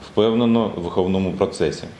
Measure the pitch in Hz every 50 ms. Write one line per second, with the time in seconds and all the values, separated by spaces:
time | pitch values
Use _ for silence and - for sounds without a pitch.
0 | - - - - 107 113 113 117 120 117 117 117 110 104 - - 85 85 - 101
1 | 92 92 95 95 95 92 82 95 101 92 - - 87 76 69 - - - -